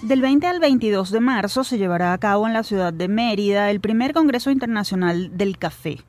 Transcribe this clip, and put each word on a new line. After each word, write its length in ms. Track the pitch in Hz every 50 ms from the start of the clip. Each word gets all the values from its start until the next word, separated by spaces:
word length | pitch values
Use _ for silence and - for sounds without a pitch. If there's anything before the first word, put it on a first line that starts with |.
Del 200 | 226 220 269 262
veinte 260 | 254 262 277 294 302
al 140 | 359 359 359
veintidós 500 | 330 285 269 247 226 214 208 190 190 185
de 80 | 196 226
marzo 460 | 233 262 262 214 190 202 - 262 262
se 120 | - 254
llevará 360 | 220 196 185 175 170 180 175 180
a 40 |
cabo 300 | 180 - 208 202 208 214
en 60 | 226 226
la 100 | 220 220
ciudad 300 | - 208 196 185 175 165
de 160 | 160 180 180
Mérida 600 | 208 220 240 240 214 196 208 202 202 202 208 202
el 120 | 208 202
primer 320 | - 202 220 226 247 277 294
Congreso 380 | 320 320 294 254 240 - 277
Internacional 840 | 277 269 254 233 226 208 202 - 196 185 185 175 170 170 185 170 -
del 200 | 175 202 202 190
Café, 400 | - - 175 - - - 160 143 131 -